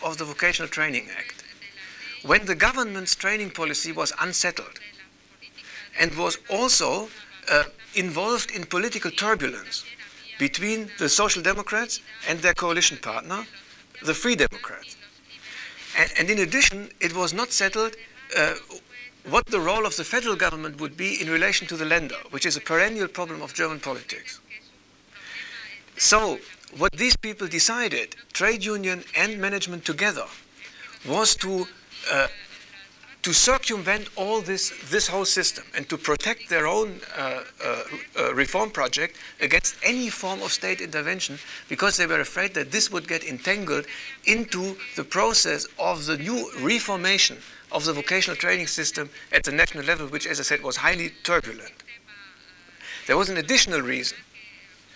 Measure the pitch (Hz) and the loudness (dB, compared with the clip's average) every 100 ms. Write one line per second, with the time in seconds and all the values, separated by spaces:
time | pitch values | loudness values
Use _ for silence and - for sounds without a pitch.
0 | 165 160 151 143 175 170 151 - 156 123 | -6 -6 -8 0 2 2 -2 -2 0 0
1 | 107 98 - - - - 202 - 190 - | -4 -10 -10 -12 -18 -18 -18 -16 -16 -14
2 | - - - 196 196 170 220 254 226 196 | -14 -10 4 4 4 4 4 4 -2 -2
3 | 185 - 190 214 196 - 160 147 165 160 | 0 2 2 0 -2 -4 -2 -2 -4 -2
4 | 160 - 175 175 180 175 - - 208 - | -2 0 -2 0 0 -2 -10 -14 -18 -18
5 | 190 _ _ - - - - - - - | -20 _ _ -20 -20 -20 -18 -16 -10 2
6 | 165 151 175 165 - 202 247 - 143 165 | 2 2 0 0 -2 0 4 4 4 0
7 | 220 - - 190 - 147 143 - - 208 | -4 -12 -20 -10 4 4 4 -2 -6 -2
8 | 180 156 208 233 - 208 165 180 214 214 | 0 0 2 0 0 -6 -2 0 0 -2
9 | 170 - 208 208 131 120 101 - - - | -4 0 2 2 2 -4 -8 -8 -8 -16
10 | - - - - 139 139 202 220 208 - | -18 -18 -16 -2 0 0 -2 -2 -4 -2
11 | 151 - 208 185 170 202 196 214 233 - | 2 4 4 4 2 0 0 -2 0 -4
12 | - - - 165 175 170 175 170 175 135 | -8 -10 -4 2 4 4 4 4 4 2
13 | 117 110 135 196 226 196 - - - - | -4 -4 -4 -6 -8 -14 -20 -20 -20 -8
14 | 156 151 240 214 127 - - - - - | -2 0 2 4 4 2 -10 -12 -14 -18
15 | - - - - - - - - - - | -20 -20 -20 -20 -16 -14 -14 -14 -6 0
16 | 165 - 170 208 175 254 277 196 208 - | 2 2 2 2 2 4 4 2 -12 -4
17 | 170 175 175 180 240 - 196 214 220 220 | -2 0 -2 -2 0 0 0 0 -2 -4
18 | - - 269 - - - - - - 247 | -20 -20 -4 2 2 2 -8 -18 -18 -18
19 | 247 - - 160 - 214 165 214 214 - | -18 -16 2 2 4 0 2 2 2 0
20 | 160 240 240 185 180 156 156 147 151 156 | 0 0 0 2 2 2 -8 -8 -10 -4
21 | 190 190 160 165 190 190 175 170 156 170 | -4 -2 0 2 4 2 -2 -4 2 2
22 | 156 - - 135 175 147 - 165 202 220 | 0 -8 -8 -2 0 -2 0 2 4 2
23 | 185 - 175 156 147 - 160 151 139 123 | -4 -4 -8 -6 -8 -2 -2 -2 -6 -6
24 | - - - - _ 214 - - _ _ | -8 -12 -12 -16 _ -20 -20 -20 _ _
25 | _ 202 - - - 233 220 202 - - | _ -20 -16 -12 -12 -12 -14 -16 -16 0
26 | - 220 208 139 - - - 139 190 - | 6 6 4 -2 -8 -20 -16 0 0 2
27 | 151 - 220 208 185 160 - 233 226 123 | 4 4 2 -6 -4 2 2 2 0 -2
28 | 107 - - - 196 226 196 208 190 180 | -4 -10 -8 0 2 2 0 -2 -2 -4
29 | - 156 196 214 190 196 180 175 165 151 | -4 0 0 0 -2 -2 -4 -6 -4 0
30 | 208 151 - - - - - - - - | 0 0 -6 -12 -20 -20 -20 -18 -18 -14
31 | 135 170 220 - 190 190 175 - - - | -2 2 4 2 0 -2 -4 -8 -20 -10
32 | - 139 135 202 196 - - 196 196 - | -2 2 0 -2 -16 -18 -20 -20 -20 -20
33 | - 269 175 165 - 262 - 214 180 214 | -20 -8 0 4 6 4 2 -2 0 0
34 | 202 - 196 220 175 190 - - 135 185 | -2 -4 -2 0 -2 -2 -2 -6 -2 0
35 | - 190 185 - 165 - - - 139 156 | 2 0 2 2 2 -2 -8 -8 -4 -4
36 | - 147 214 226 - 165 156 202 214 - | 0 2 2 -2 0 0 2 2 0 -4
37 | - - 135 131 - - 135 117 - 147 | -10 -6 -4 -6 -10 -8 -4 -4 -6 -10
38 | - - 127 127 139 185 214 185 127 139 | -10 -2 0 2 2 2 0 0 0 0
39 | 170 - - - 127 165 - - 185 247 | -4 -6 -16 -2 4 4 2 0 0 0
40 | 240 - 185 190 185 - 185 185 175 156 | -2 -4 -4 -4 -2 -2 -2 -4 -4 -4
41 | 147 185 - 143 - - - - 202 190 | -2 -2 -4 -6 -12 -14 -8 0 2 4
42 | 165 156 135 175 196 175 135 196 - 185 | 2 2 0 -2 -2 -2 -2 0 0 0
43 | 160 165 160 123 180 202 180 143 147 - | -4 -4 -4 -6 0 0 0 -2 -2 -10
44 | - - - 220 226 180 190 190 - - | -12 -6 2 2 2 -2 -4 -6 -10 -8
45 | - 185 226 214 170 147 - - 175 175 | -2 2 4 4 4 0 -4 0 0 0
46 | 151 151 165 240 - - 139 233 214 190 | 0 -2 -2 -4 -4 -2 2 2 2 0
47 | 180 196 - 131 - - - - 151 143 | 2 4 4 2 -16 -20 -4 -2 0 0
48 | - 185 185 160 175 185 165 - 147 - | 2 2 2 0 2 2 0 -2 -2 -2
49 | 143 - - 165 - 143 170 160 139 170 | -6 -10 2 2 2 4 2 2 0 0
50 | 143 143 - 147 131 147 139 123 156 180 | 0 -4 -2 -2 0 0 0 0 2 2
51 | 170 - - 170 120 113 - - - 233 | -2 -4 2 2 2 -10 -14 -20 -20 -20
52 | - 208 196 180 - - - - - - | -20 -20 -20 -20 -20 -20 -20 -18 -12 -10
53 | - 143 196 180 147 254 - 160 123 127 | 2 4 4 0 4 4 6 2 0 -2
54 | 123 - - 226 208 - - - - | -2 -6 -14 -20 -20 -20 -20 -20 -20